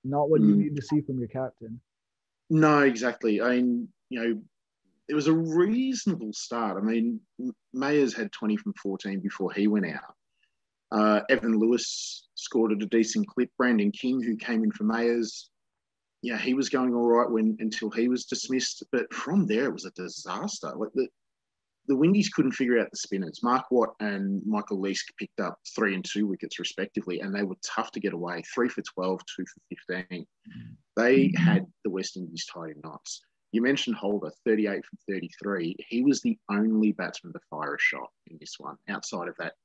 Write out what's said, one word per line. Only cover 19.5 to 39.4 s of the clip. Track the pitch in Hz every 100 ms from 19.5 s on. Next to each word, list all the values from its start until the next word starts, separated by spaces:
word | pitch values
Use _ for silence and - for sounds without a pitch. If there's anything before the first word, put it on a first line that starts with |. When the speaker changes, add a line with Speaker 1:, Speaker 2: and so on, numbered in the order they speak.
| 110 135
Speaker 2:
it |
was | 82 147
a |
disaster. | - 87 - 95 95 202 - 73 67
Like, | 107 131
the, | 127 _ _ _ _ _ _ _ -
the | 135
Windies | 160 202 -
couldn't | - 131
figure | 113 123 117
out | 101
the | -
spinners. | - 98 87 -
Mark | 120 127 -
Watt | 123 110 -
and | 107 98 98 98 104
Michael | 107 - 98
Leask | 98 101 - -
picked | 104 -
up | 90 87 - -
three | 107
and | 95
two | 92 104 104
wickets, | 92 - -
respectively, | - - 98 - 92 87
and | 98 101
they |
were | 98 92
tough | - - -
to | 113
get | 98
away. | 87 87 87 -
Three | - 123
for | -
twelve, | - - 92 92 - -
two | 92
for | - _ 92 - 90
fifteen. | 90 90 - _ 110
Speaker 1:
Mm. | - 113 - _ -
Speaker 2:
They | 120 135 135
Speaker 1:
Mm-hmm. | -
Speaker 2:
had | - 185 - _
the | 104
West | 92 - 92
Indies | 90 82 -
tied | 87 80
in | 76
knots. | 160 - - - _ _ _
You | 113
mentioned | 123 139 - 107
Holder, | 101 104 78 - 120
thirty-eight | 107 104 95 -
from | - -
thirty-three. | 95 85 - 104 98 82 95
He | - 117
was | 135 127
the | 120 110 -
only | 104 110 110 107
batsman | 95 87 - 87
to | 80 _
fire | 76 73
a | 71
shot | - 69 62 _ _
in | 82
this | - -
one, | 71 69 -
outside | 90 - 95 87
of |
that | -